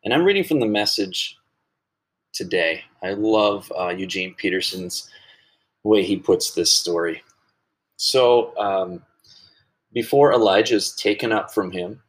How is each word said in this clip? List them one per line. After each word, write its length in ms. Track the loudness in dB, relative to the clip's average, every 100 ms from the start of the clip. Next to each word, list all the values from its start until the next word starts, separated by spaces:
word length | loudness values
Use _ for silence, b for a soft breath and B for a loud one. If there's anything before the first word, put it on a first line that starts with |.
And 100 | -2
I'm 100 | 2
reading 220 | 2 2 0
from 160 | 0
the 40 | 0
Message 720 | 0 -2 -2 -4 -6 -10 -12 _ _ _ _ _ _ _ _ _
today. 500 | -12 -4 -2 0 -2 -10 _
I 60 | -8
love, 600 | -4 0 4 2 0 -6 -6
uh, 120 | -6
Eugene 460 | -6 -6 -6 -8 -6
Peterson's 760 | -4 -2 -4 -8 -10 -10 -14 b b b b b b _
way 180 | 2 2
he 140 | 2 -2
puts 360 | 0 0 0
this 200 | -2 0
story. 500 | 0 0 -2 -4 -6 _ _ _ _ _ _ _ _
So, 600 | -2 2 6 4 2 -4
um, 460 | -2 -2 -4 -8 _ _ b b b b b b _
before 400 | -6 0 4 6
Elijah 440 | 6 4 4 4 0
is 180 | -2
taken 400 | -4 -2 -2 0
up 200 | -2 -2
from 180 | -4 -4
him 300 | -6 -8 -12